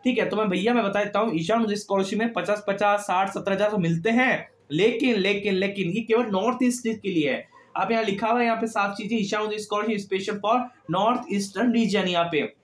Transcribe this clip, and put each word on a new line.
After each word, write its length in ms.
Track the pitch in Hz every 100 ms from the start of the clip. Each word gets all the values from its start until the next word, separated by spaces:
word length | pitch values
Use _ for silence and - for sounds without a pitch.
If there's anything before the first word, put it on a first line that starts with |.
ठीक 140 | 247 220
है। 60 | 170
तो 80 | 202
मैं 120 | 214
भैया 240 | 180 214
मैं 100 | 247
बता 200 | 202 202
देता 160 | 202 202
हूँ, 160 | - 160
ईशान 280 | 165 226
उदय 120 | 214 202
scholarship 440 | - 196 190 208
में 140 | 233
पचास, 300 | 226 214 208 -
पचास, 320 | 196 208 202
साठ, 300 | - 185 196
सत्तर 220 | 196 196
हजार 200 | 196 208
तो 60 | 208
मिलते 320 | 165 165 220
हैं, 380 | 233 254 175 - _ _
लेकिन, 440 | 151 220 240 269 214
लेकिन, 380 | 190 202 202
लेकिन 360 | 190 196 202 170
ये 120 | 202
केवल 240 | 226 226 233
north 320 | 190 220 240
east 240 | 247 240 226
के 220 | 220 202
लिए 220 | 170 143
है। 160 | 117 - - - -
आप 140 | 190
यहाँ 120 | 226
लिखा 240 | 208 196 220
हुआ 120 | 240
है, 60 | 233
यहाँ 120 | 226
पे 100 | 226
साफ 280 | 220 202 202
चीजें, 220 | 208 226
ईशान 240 | 196 214
उदय 160 | 214 214
scholarship 520 | 208 208 214 208 196
special 300 | 190 196 202
for 200 | 208 247 247 - -
north 420 | 180 214 247 -
eastern 400 | 202 196 190 240
region, 340 | 233 208 196 180
यहाँ 220 | 175 170
पे 100 | 151 - _